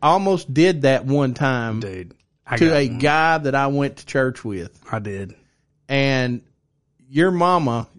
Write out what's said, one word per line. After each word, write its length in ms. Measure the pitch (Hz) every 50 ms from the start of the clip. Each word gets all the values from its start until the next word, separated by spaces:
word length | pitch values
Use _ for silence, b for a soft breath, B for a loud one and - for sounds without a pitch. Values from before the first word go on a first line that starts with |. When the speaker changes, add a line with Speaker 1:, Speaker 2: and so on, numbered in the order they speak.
Speaker 1:
almost 500 | - 151 170 196 196 196 190 170 - -
did 300 | 131 151 165 190 180 151
that 220 | 135 135 135 123 -
one 300 | 131 139 147 139 127 120
time 460 | - 147 135 131 123 117 113 110 110
Speaker 2:
Dude, 340 | 110 98 95 92 90 - - _ _ _ _ _ _
I 100 | - 127 117
Speaker 1:
to 80 | 175 165
Speaker 2:
got 80 | 160
Speaker 1:
a 120 | 143 143 123
Speaker 2:
one. 100 | 117 117
Speaker 1:
guy 400 | 139 147 147 156 160 165 165 160
that 160 | 147 135 131
I 120 | 139 139 139
went 280 | 143 143 139 135 139 -
to 80 | -
church 380 | - - 139 131 127 123 - -
with. 340 | 113 101 92 85 - - _ _ -
Speaker 2:
I 80 | - 110
did. 340 | 104 104 98 98 98 90 - - _ _ _ _ _ _ _ _ _ -
Speaker 1:
And 540 | 135 139 139 139 135 131 127 123 123 120 - _ _ _ _ _ _ _ _ _ _ _ _ 131
your 220 | 135 147 175 190
mama, 580 | 180 175 170 180 185 175 151 123 117 117 113 - _